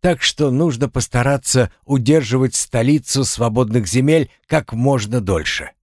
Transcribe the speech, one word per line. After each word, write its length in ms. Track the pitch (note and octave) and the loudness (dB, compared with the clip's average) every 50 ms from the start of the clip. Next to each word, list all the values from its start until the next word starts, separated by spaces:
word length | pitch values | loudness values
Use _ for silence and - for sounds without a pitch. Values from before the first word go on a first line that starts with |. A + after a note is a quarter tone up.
Так 220 | - F3 F3 C3 - | 2 0 0 2 -2
что 280 | - - - D3+ C#3 | -4 0 0 0 0
нужно 380 | B2 C3+ E3 E3+ C3 A2+ C#3 C3 | 2 2 2 0 0 -2 -4 -2
постараться 840 | _ C3 B2 - - B2 C#3 C#3 C#3 C#3 - - - C3 A#2+ - _ _ _ | _ -4 -6 -2 -2 0 2 2 0 0 -2 -2 0 0 0 0 _ _ _
удерживать 680 | - C#3 C3+ A#2 A#2 D3+ D#3+ C3+ G#2 A#2+ C3 C3 B2+ - | -2 -2 0 2 4 4 2 2 2 0 0 0 0 -2
столицу 720 | - - - - B2 A2+ B2+ D3 D3+ - - - C3+ C3+ | -4 -6 -4 -2 0 2 2 2 2 0 -2 -2 -2 -2
свободных 640 | - - - A#2+ A#2 G#2+ A#2+ B2+ G#2+ A2 B2 G#2+ | -2 -2 -2 -2 -2 2 0 0 2 0 -2 -2
земель 440 | E2+ F2 B2+ C3 D3 D#3 E3 C#3 - _ _ _ | 0 0 0 2 4 2 2 2 -2 _ _ _
как 260 | _ D#3 D#3 - - - | _ -2 -2 -2 -4 -6
можно 480 | A2 A#2+ C#3 C#3 B2+ G#2 G2+ A2+ B2 | -2 0 0 0 0 -2 -2 -4 -2
дольше. 500 | G#2 F2+ F#2+ E2 D#2 - - - - - _ _ | 0 0 -2 -2 -2 -4 -6 -6 -8 -12 _ _